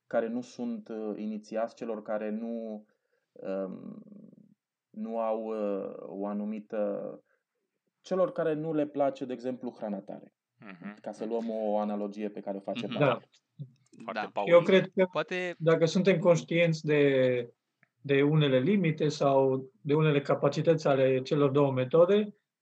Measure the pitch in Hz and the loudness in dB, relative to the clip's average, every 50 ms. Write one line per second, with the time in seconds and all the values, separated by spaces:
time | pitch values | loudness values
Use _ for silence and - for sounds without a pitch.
0 | _ _ - 117 113 113 117 123 123 - - - 120 120 117 107 107 - 113 110 | _ _ -2 -2 -2 -2 -4 -6 -8 -10 -10 -8 -6 -6 -6 -8 -10 -10 -10 -8
1 | 110 107 101 - 107 107 110 104 - - 110 110 117 113 - - 127 117 110 107 | -6 -6 -6 -6 -6 -8 -8 -8 -10 -6 -4 -4 -4 -4 -6 -10 -8 -8 -8 -8
2 | 104 - 107 107 110 107 107 110 117 117 117 113 113 110 107 107 107 _ _ _ | -6 -6 -6 -6 -4 -6 -6 -6 -6 -8 -8 -8 -8 -10 -12 -12 -14 _ _ _
3 | _ _ _ _ _ _ _ - - 95 95 98 95 92 92 50 - - - - | _ _ _ _ _ _ _ -14 -10 -8 -6 -6 -6 -8 -10 -14 -14 -16 -16 -18
4 | - - - - 50 - - _ 50 50 _ _ _ _ _ _ _ _ - 107 | -20 -20 -20 -20 -20 -20 -20 _ _ _ _ _ _ _ _ _ _ _ -14 -12
5 | 110 113 113 113 113 110 110 113 110 110 110 107 104 101 101 95 95 90 - - | -10 -6 -4 -2 -2 -2 -2 -2 -4 -6 -4 -4 -4 -4 -4 -4 -6 -8 -10 -12
6 | - - 85 98 98 101 104 104 104 104 110 107 107 _ 113 107 104 101 101 101 | -14 -12 -10 -8 -6 -6 -4 -6 -6 -6 -8 -8 -10 _ -4 -4 -4 -2 -4 -6
7 | 98 101 - 101 _ _ _ _ _ _ _ _ _ _ _ _ _ _ _ _ | -8 -10 -12 -16 _ _ _ _ _ _ _ _ _ _ _ _ _ _ _ _
8 | _ - 185 185 180 170 175 175 160 160 156 151 156 165 156 151 147 147 - 143 | _ -4 0 0 0 0 -2 -2 -2 -2 -2 -2 -4 -2 -2 -2 -2 -2 -2 0
9 | 143 135 131 - 139 123 127 117 120 127 127 120 127 120 - - 113 107 101 98 | 0 0 0 -4 -8 -8 -8 -6 -6 -8 -8 -6 -10 -12 -10 -8 -8 -8 -8 -8
10 | 98 - - - - - _ _ _ _ _ _ 127 101 95 82 90 101 104 107 | -10 -12 -16 -16 -18 -20 _ _ _ _ _ _ -20 -20 -18 -16 -16 -16 -16 -14
11 | - 113 104 - 113 110 117 113 113 113 110 110 110 104 104 104 104 107 104 104 | -14 -14 -12 -10 -8 -6 -6 -6 -4 -6 -6 -4 -2 -2 0 -2 -2 -2 -4 -4
12 | 104 101 101 107 107 101 - 107 - 101 98 98 - 104 98 117 104 - 113 127 | -6 -6 -6 -8 -8 -8 -8 -10 -10 -8 -10 -8 -8 -8 -8 -6 -6 -6 -2 0
13 | 147 131 117 - - _ _ _ _ _ _ - 139 - _ _ _ _ - - | 0 0 0 -2 -8 _ _ _ _ _ _ -18 -18 -18 _ _ _ _ -20 -14
14 | 113 - - 107 101 98 - - 104 131 170 175 170 196 190 185 185 185 - 196 | -12 -8 -6 -6 -6 -6 -4 -4 2 6 6 6 8 6 4 4 4 2 0 0
15 | 185 180 - 151 - - 185 180 180 180 170 - 160 165 165 160 165 156 - 185 | 0 0 0 -4 -4 -4 -4 -4 -4 -6 -6 -2 2 2 4 4 2 2 2 2
16 | 190 196 185 160 202 175 170 156 - - 170 170 170 165 160 156 - 151 151 147 | 2 2 2 4 4 4 4 4 2 -2 0 2 2 2 2 -2 0 0 2 4
17 | 143 139 135 131 131 127 123 123 120 120 _ _ _ _ _ _ _ _ _ _ | 4 4 4 4 2 2 2 0 -4 -8 _ _ _ _ _ _ _ _ _ _
18 | - 143 139 139 143 147 156 156 147 139 131 127 127 170 214 202 175 156 151 - | -2 0 2 4 4 4 4 4 4 4 4 4 4 4 2 2 2 0 0 0
19 | 165 147 - - 156 139 139 135 135 135 131 131 131 - _ _ - 147 147 156 | 0 -2 0 0 2 4 4 4 4 4 2 -2 -4 -10 _ _ -2 0 2 4
20 | 156 156 147 143 - - 147 - - 143 - 160 156 170 160 156 - 147 139 135 | 4 4 2 2 2 0 0 2 2 0 0 2 2 2 2 4 4 2 4 4
21 | 131 131 131 131 131 - 165 143 143 135 131 147 143 135 127 127 127 127 - 165 | 4 4 2 2 0 0 2 2 2 4 4 4 2 2 2 0 -2 2 6 6
22 | 175 180 202 208 214 208 - _ _ _ _ _ | 6 8 6 4 2 0 -8 _ _ _ _ _